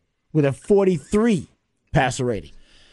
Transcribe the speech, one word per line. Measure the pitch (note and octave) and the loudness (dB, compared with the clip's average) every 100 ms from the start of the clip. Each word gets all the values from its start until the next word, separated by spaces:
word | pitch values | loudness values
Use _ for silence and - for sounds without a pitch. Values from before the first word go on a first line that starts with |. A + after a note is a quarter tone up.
| _ _ _ | _ _ _
with | D#3 C#3 | -2 -2
a | |
forty-three | C3 - G3+ F#3+ E3+ - G#3 A#3 F#3 F2 _ _ _ _ | -2 0 2 2 0 -2 -2 0 -2 -4 _ _ _ _
passer | D#3 C3 - B2 | -2 -2 -2 -4
rating. | G#2 D2+ - - _ _ | -6 -10 -20 -20 _ _